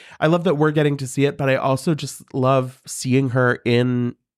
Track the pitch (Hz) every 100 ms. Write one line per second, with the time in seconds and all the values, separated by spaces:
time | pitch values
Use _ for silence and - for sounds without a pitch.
0 | - - 156 170 175 147 156 151 147 143
1 | 135 - 139 139 139 131 - 131 - 147
2 | 139 - - 135 127 135 127 - - -
3 | 131 127 135 123 127 - 117 120 127 123
4 | 120 - _